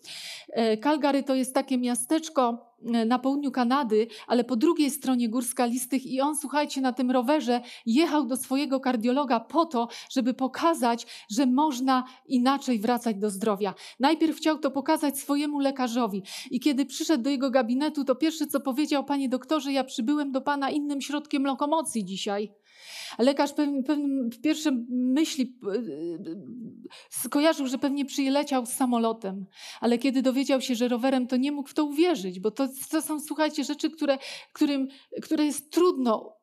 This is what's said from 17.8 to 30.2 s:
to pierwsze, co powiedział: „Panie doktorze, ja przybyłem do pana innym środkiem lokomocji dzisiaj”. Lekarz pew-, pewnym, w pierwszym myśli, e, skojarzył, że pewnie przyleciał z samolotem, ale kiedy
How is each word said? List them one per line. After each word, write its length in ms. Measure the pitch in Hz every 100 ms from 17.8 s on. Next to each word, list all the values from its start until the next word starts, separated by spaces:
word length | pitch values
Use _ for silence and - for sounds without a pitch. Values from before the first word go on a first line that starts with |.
| 302 302
to 100 | 269
pierwsze, 320 | 254 320 320 294
co 140 | 277
powiedział: 440 | 277 254 302 285
„Panie 240 | 277 277 269
doktorze, 440 | 254 - 311 277
ja 120 | 269
przybyłem 480 | 262 - 233 294 285
do 80 | 262
pana 300 | 285 285 269
innym 300 | 302 285 285
środkiem 460 | - 294 294 294 277
lokomocji 580 | 262 294 320 294 226
dzisiaj”. 480 | 185 190 214 202 214 _ _ - - - - -
Lekarz 320 | 247 285 285
pew-, 320 | 294 294 277 254
pewnym, 440 | 294 285 269 233
w 100 | -
pierwszym 460 | 302 302 302 254 240
myśli, 680 | 247 254 262 320 - 247 - 202
e, 120 | 202 220 143 170 160 160 185 131 247 226 - - - -
skojarzył, 560 | - 240 285 311 311 262
że 120 | 254
pewnie 260 | 285 285
przyleciał 640 | 277 - 269 277 294 262 240
z 40 |
samolotem, 760 | - 254 240 226 226 196 196 190 - - -
ale 180 | 240 240
kiedy 240 | 277 262